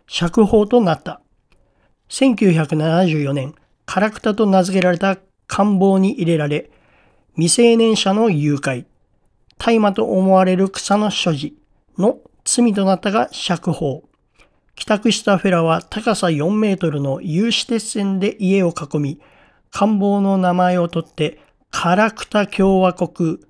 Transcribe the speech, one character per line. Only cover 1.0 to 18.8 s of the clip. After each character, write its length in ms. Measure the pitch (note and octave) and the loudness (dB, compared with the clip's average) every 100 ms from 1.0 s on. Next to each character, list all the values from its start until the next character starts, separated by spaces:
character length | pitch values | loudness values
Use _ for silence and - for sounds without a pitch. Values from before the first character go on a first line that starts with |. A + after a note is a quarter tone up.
た。 180 | F3+ - _ _ _ _ _ _ _ _ _ | -6 -16 _ _ _ _ _ _ _ _ _
千 260 | - C4+ | 0 0
九 180 | A3 G3 | 2 2
百 240 | D#3+ D3+ D#3 | 2 0 -2
七 300 | D#3+ E3 F#3 | 0 2 2
十 160 | D#3 | 0
四 120 | C#3+ | -2
年、 200 | C#3 C3+ - _ _ | -4 -8 -12 _ _
カ 160 | - F#3+ | -8 -2
ラ 100 | G#3 | -2
ク 120 | G#3+ | -2
タ 120 | G#3+ | -2
と 120 | G#3 G#3+ | 0 2
名 160 | F#3+ | 4
付 160 | F#3+ F#3+ | 2 2
け 40 | |
ら 80 | F3+ | 0
れ 60 | F3 | 0
た 220 | G3 F#3+ _ _ - | -2 -4 _ _ -6
監 240 | - G3+ G3 | -2 0 2
房 200 | G3 F#3+ | 2 4
に 140 | F#3+ | 2
入 120 | A#3 | 0
れ 120 | E3 D#3+ | 0 0
ら 100 | D3 | 0
れ、 220 | D3+ - _ _ _ _ _ _ | -4 -6 _ _ _ _ _ _
未 160 | - E3 | -2 0
成 260 | - A#3 A3+ | 4 4 4
年 200 | A3+ G#3+ | 2 2
者 180 | G3 | 0
の 160 | G#3 A3+ | 0 0
誘 240 | D3+ D3 | 0 0
拐、 320 | C#3+ C#3 B2+ - _ _ _ _ _ _ - | -2 -4 -8 -10 _ _ _ _ _ _ -6
大 200 | - A3+ | 0 2
麻 140 | G3+ | 2
と 120 | G3 | 0
思 300 | A#3 F#3+ F#3+ | 0 0 4
わ 100 | F#3+ | 4
れ 120 | F#3 F#3 | 4 2
る 120 | F#3+ | 0
草 280 | - - G#3 | -4 -2 0
の 140 | G#3+ | 0
所 220 | - F3+ | -2 -2
持 240 | D3 D3 - _ _ _ - | -4 -6 -14 _ _ _ -2
の 220 | G3+ - - _ | -2 -2 -10 _
罪 280 | - - A#3+ | -4 0 2
と 100 | G3+ | 2
な 100 | F#3+ | 0
っ 60 | F#3 | 0
た 100 | G3+ | 0
が 180 | G#3+ B3+ | -2 -2
釈 400 | - - E3+ F3 | -6 -6 -4 -4
放。 320 | D#3 D3 C#3 - _ _ _ _ _ _ | -4 -4 -6 -12 _ _ _ _ _ _
帰 120 | - - | -10 -4
宅 260 | G#3 A3+ | -2 0
し 100 | - | 0
た 160 | - F#3+ | 0 0
フ 100 | G3 | 2
ェ 20 | |
ラ 120 | F3 | 0
は 200 | E3 E3+ | 0 -2
高 320 | - G#3+ A#3+ | -4 -6 -4
さ 160 | - F3+ | -2 -2
四 300 | D3 D#3+ G#3+ | -2 -2 0
メ 140 | G#3+ | -2
ー 20 | F#3 | -2
ト 140 | E3 | -2
ル 100 | D3 | -4
の 200 | C#3 C3+ | -4 -6
有 280 | F3+ D#3+ A#3 | -4 -2 -2
刺 120 | - - | -2 -4
鉄 140 | A3+ | -6
線 400 | G#3+ G#3+ G3 F#3+ | -6 -4 -4 -2
で 160 | G3 - | -4 -2
家 240 | F#3 G3 | 0 2
を 100 | F3 | 0
囲 260 | E3 | -2